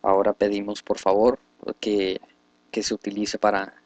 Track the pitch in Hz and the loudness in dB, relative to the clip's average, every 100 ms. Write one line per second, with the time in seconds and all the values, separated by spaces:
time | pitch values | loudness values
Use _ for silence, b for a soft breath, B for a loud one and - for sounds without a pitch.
0 | - 98 101 - 104 101 101 104 - 104 | 4 4 2 2 0 0 -4 -10 -6 -2
1 | 98 101 117 131 _ _ - - 110 104 | 2 4 4 2 _ _ -12 -6 -2 0
2 | 95 95 - _ _ _ _ - 101 110 | 0 -4 -10 _ _ _ _ -6 -4 -6
3 | 104 101 107 107 104 101 98 - | -6 -6 -6 0 2 2 -4 -12